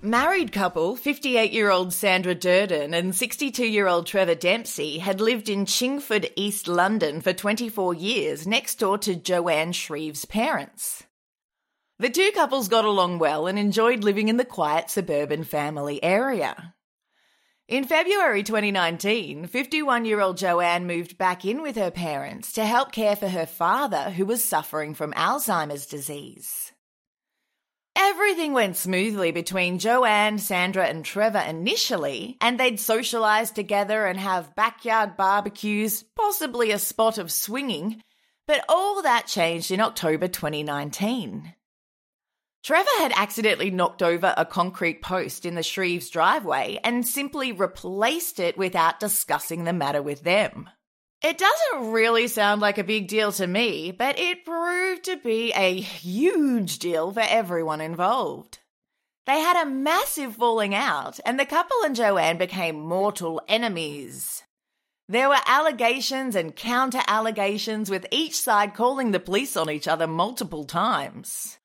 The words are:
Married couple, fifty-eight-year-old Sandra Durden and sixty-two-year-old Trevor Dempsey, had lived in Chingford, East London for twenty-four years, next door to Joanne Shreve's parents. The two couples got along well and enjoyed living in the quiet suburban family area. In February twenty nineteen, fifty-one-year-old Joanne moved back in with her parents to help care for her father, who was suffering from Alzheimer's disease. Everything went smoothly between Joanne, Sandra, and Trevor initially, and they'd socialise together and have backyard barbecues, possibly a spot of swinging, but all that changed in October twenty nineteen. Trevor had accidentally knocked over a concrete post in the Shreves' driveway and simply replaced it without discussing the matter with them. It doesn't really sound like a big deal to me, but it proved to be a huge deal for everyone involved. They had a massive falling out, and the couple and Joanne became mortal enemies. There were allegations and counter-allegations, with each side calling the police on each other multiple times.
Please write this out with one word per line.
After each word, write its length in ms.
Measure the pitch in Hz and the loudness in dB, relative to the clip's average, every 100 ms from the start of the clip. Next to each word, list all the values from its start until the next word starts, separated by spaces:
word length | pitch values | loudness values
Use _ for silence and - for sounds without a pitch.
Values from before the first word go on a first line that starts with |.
Married 460 | 202 233 294 381 262 | 2 2 4 2 0
couple, 460 | 202 185 165 170 247 | 0 0 2 -2 0
fifty-eight-year-old 960 | 294 285 269 240 220 220 208 185 185 | -2 -2 0 2 2 2 4 4 2
Sandra 420 | 180 202 185 185 | 0 2 2 2
Durden 580 | 175 180 180 202 160 143 | 0 4 4 4 0 0
and 220 | 170 180 | -2 0
sixty-two-year-old 880 | 180 240 - 285 226 240 214 196 175 | -2 -4 -4 -4 0 0 2 4 2
Trevor 300 | 175 202 185 | 2 0 2
Dempsey, 640 | 165 175 220 226 - 151 151 | 2 2 0 -2 -6 -6 -4
had 220 | 185 190 | -4 0
lived 280 | 220 240 214 | 2 2 0
in 160 | 202 | -2
Chingford, 640 | 196 - 247 285 277 214 170 | 0 0 0 -2 0 -2 0
East 320 | - 202 202 - | -4 -4 -4 -2
London 540 | 175 185 220 165 147 | 2 2 2 0 0
for 120 | - | -2
twenty-four 640 | 185 202 220 240 214 185 | 0 -2 -2 -4 -2 -2
years, 500 | 170 185 240 156 143 | 0 -2 0 0 -4
next 360 | 165 226 - - | 0 0 0 -2
door 180 | 196 202 | 0 0
to 160 | 208 | 0
Joanne 560 | 175 - 175 175 156 160 | -4 0 0 2 0 0
Shreve's 540 | 175 - 151 156 147 | -4 -6 -6 -6 -8
parents. 800 | - 208 254 262 139 - - - - _ _ _ _ _ _ _ _ _ | -4 -2 0 -2 -6 -10 -10 -10 -14 _ _ _ _ _ _ _ _ _
The 100 | 247 | -2
two 220 | 277 392 | 4 2
couples 320 | 415 302 269 202 | 4 2 2 2
got 180 | 226 | 4
along 360 | 220 202 180 175 | 4 4 2 2
well 260 | 156 151 170 | 2 2 0
and 140 | 202 | 0
enjoyed 420 | 208 196 226 240 | 0 4 4 4
living 240 | 208 196 220 | 2 2 2
in 120 | 233 | 2
the 60 | |
quiet 460 | 247 - 151 156 - | 0 0 2 2 0
suburban 540 | - 180 147 147 151 | -4 0 0 0 -4
family 580 | 160 151 147 151 143 143 | -2 -4 -4 -4 -6 -2
area. 720 | 165 190 262 240 139 - 170 _ _ _ _ _ _ _ _ _ _ | 2 2 2 0 -2 -6 -16 _ _ _ _ _ _ _ _ _ _
In 160 | 247 | -4
February 580 | 262 320 349 403 339 208 | 2 2 4 4 4 2
twenty 300 | 208 220 208 | 0 0 2
nineteen, 720 | 196 170 170 202 226 160 143 170 | 2 0 0 0 0 -2 -10 -6
fifty-one-year-old 920 | 247 262 311 294 240 226 214 196 180 | -4 -2 -2 0 0 2 2 2 0
Joanne 480 | 190 175 175 175 | 2 2 2 0
moved 320 | 180 170 170 - | 0 -4 -6 -2
back 280 | 185 180 | -2 0
in 180 | 185 240 | -4 -4
with 140 | 311 226 | -4 -2
her 160 | 185 | -4
parents 640 | 175 165 143 139 135 - | -2 -6 -4 -8 -12 -8
to 120 | - 214 | -2 2
help 240 | 240 262 | 2 0
care 240 | - 214 | 0 0
for 140 | 202 196 | 2 -2
her 180 | 185 165 | -2 -4
father, 640 | - 170 226 277 170 143 | 0 2 2 2 -2 -4
who 160 | 180 190 | -2 0
was 160 | 233 | 0
suffering 520 | - 160 151 156 151 | 0 -2 -2 -6 -6
from 180 | 156 151 | -6 -6
Alzheimer's 760 | - 165 269 247 180 151 143 143 | -2 0 0 0 -2 -2 -6 -10
disease. 840 | 147 139 143 - - - - - _ _ _ _ _ _ _ _ _ _ _ _ | -10 -10 -10 -12 -16 -12 -10 -10 _ _ _ _ _ _ _ _ _ _ _ _
Everything 600 | - 392 359 415 339 311 | 2 2 4 0 2 0
went 220 | 269 202 175 | 2 2 0
smoothly 560 | 180 185 208 208 175 | -2 0 0 0 0
between 460 | 170 165 185 180 180 | 0 -2 -2 -2 0
Joanne, 600 | 202 240 247 208 214 214 | 2 4 4 4 2 0
Sandra, 480 | 202 185 180 185 170 | -2 0 0 2 0
and 180 | 160 | 0
Trevor 340 | 156 202 220 208 156 | -6 0 2 2 -2
initially, 920 | 160 185 440 - 214 143 127 214 254 | -4 -2 0 0 0 -2 -4 -8 0
and 180 | 233 247 | 0 2
they'd 200 | 254 214 | 0 0
socialise 760 | - 226 247 233 220 214 226 | 0 0 0 0 2 2 2
together 540 | 220 196 202 202 214 202 | -4 -2 0 2 0 0
and 120 | 185 | -2
have 380 | 196 185 156 - | -2 -2 -4 0
backyard 580 | 226 - 233 220 208 175 | 0 0 0 0 0 0
barbecues, 840 | 190 202 202 202 214 208 214 208 - - | 2 2 0 -6 -2 0 0 -2 -8 -2
possibly 540 | 415 415 311 240 226 | 0 0 -4 0 0
a 80 | 208 | 0
spot 400 | - - 226 220 | -2 2 2 2
of 120 | 170 | -4
swinging, 720 | - - 240 277 165 185 220 _ _ _ _ - | -4 -4 -4 -4 -4 -6 -8 _ _ _ _ -2
but 180 | 294 - | 0 4
all 360 | 330 392 403 | 2 2 0
that 240 | 320 233 - | 2 2 0
changed 440 | 208 170 170 165 | 0 0 0 -2
in 100 | 185 | 0
October 460 | 226 220 170 156 175 | 0 0 0 0 0
twenty 360 | 180 151 151 | -4 -6 -4
nineteen. 920 | 151 143 147 - 202 254 151 95 160 - _ _ _ _ _ _ _ _ _ _ | -4 -6 -6 -4 -4 -2 -6 -10 -14 -20 _ _ _ _ _ _ _ _ _ _
Trevor 240 | - 320 480 480 | 2 2 4 4
had 140 | 311 | 4
accidentally 560 | 214 208 - 220 180 190 | 2 0 2 2 2 0
knocked 320 | 185 175 - | 2 0 2
over 300 | 175 170 185 - | 2 4 2 2
a 80 | 165 | 0
concrete 560 | - 180 180 170 160 | 0 -2 0 -4 -4
post 420 | - 185 160 - | -4 -4 -4 -8
in 100 | 180 | -8
the 80 | 170 | -6
Shreves' 480 | 160 - 185 175 170 | -6 -2 -2 -2 -4
driveway 720 | 170 170 294 190 135 127 202 | 2 2 2 0 -2 -2 -4
and 240 | 226 240 240 | -2 0 -2
simply 460 | 277 277 294 262 | -2 -4 -4 -4
replaced 880 | 190 185 - 180 190 220 320 339 - | -2 -2 -2 -8 0 0 0 -6 -2
it 160 | 175 170 | -2 0
without 440 | 190 180 165 165 | -2 2 2 2
discussing 640 | 208 - - 151 - 165 | -2 -2 -2 -4 -4 -6
the 80 | 170 | -2
matter 260 | 175 143 147 | -2 0 -2
with 220 | 143 143 | -2 -6
them. 480 | 156 190 190 - - _ _ _ _ _ | 0 2 0 -4 -18 _ _ _ _ _
It 140 | 302 330 | -2 4
doesn't 540 | 381 622 622 320 226 | 4 4 0 0 0
really 340 | 226 226 233 240 | 2 4 4 2
sound 340 | 233 208 208 | 2 2 4
like 180 | 208 202 | 2 0
a 60 | |
big 220 | 185 220 185 | 0 -2 0
deal 240 | 214 208 | 0 0
to 160 | 196 185 | 0 0
me, 460 | 190 240 156 160 | 0 0 -2 -6
but 260 | 185 254 - | -2 -2 0
it 260 | 349 359 | -2 -4
proved 600 | 359 330 339 359 370 359 | -6 -4 -2 0 -2 -2
to 120 | 370 359 | -6 -6
be 340 | 240 220 233 | -2 0 0
a 280 | - 190 185 | 2 2 0
huge 1000 | 185 - 180 190 330 392 285 240 185 151 | -6 -10 -8 0 2 4 2 2 0 -4
deal 320 | 175 165 165 | -2 0 -2
for 80 | 202 | 0
everyone 600 | 220 226 196 175 160 151 | 2 2 2 -2 -2 -4
involved. 800 | 156 165 180 254 185 143 - - _ _ _ _ _ _ - | -6 -2 0 0 -2 -6 -14 -20 _ _ _ _ _ _ -2
They 120 | 285 | 0
had 240 | 320 349 | 4 2
a 80 | 311 | 2
massive 640 | 269 285 339 554 - 269 | 0 2 2 0 -4 -6
falling 400 | 214 240 226 208 | 0 2 2 2
out, 460 | 196 269 151 - - | 0 0 -2 -4 -6
and 140 | - 254 | -4 0
the 80 | 277 | 0
couple 300 | 302 349 508 | 0 2 2
and 100 | 349 | 0
Joanne 440 | 240 220 196 160 165 | 2 2 4 2 2
became 360 | 180 185 170 | -2 -2 -4
mortal 640 | 156 156 180 202 202 175 160 - | -4 -4 0 0 -2 -6 -6 0
enemies. 960 | 220 233 175 156 147 135 131 - - - _ _ _ _ _ _ | 0 0 -4 -6 -8 -12 -12 -10 -10 -14 _ _ _ _ _ _
There 200 | 214 269 | 2 4
were 100 | 277 - | 4 4
allegations 880 | 262 311 240 233 254 - 269 262 | 4 4 2 0 0 -2 -4 -2
and 220 | 202 160 - | -2 -4 -6
counter-allegations, 1300 | 226 247 262 254 - 214 220 214 202 208 220 214 202 | -4 0 0 0 0 0 0 0 -2 -2 -4 -4 -2
with 160 | 190 185 | -4 -2
each 300 | 269 320 - | -2 -2 -2
side 340 | - 208 208 | 2 2 2
calling 380 | 202 240 269 247 | 2 0 2 0
the 80 | 190 | 0
police 360 | 180 196 269 - | 0 -2 0 -2
on 140 | 160 | -2
each 160 | 151 151 | -2 -2
other 220 | 160 160 | 0 0
multiple 560 | 160 190 247 190 156 | 0 -2 -2 -8 -8
times. 920 | 143 175 208 190 139 - - - - - | -6 -2 0 0 -4 -12 -12 -10 -12 -14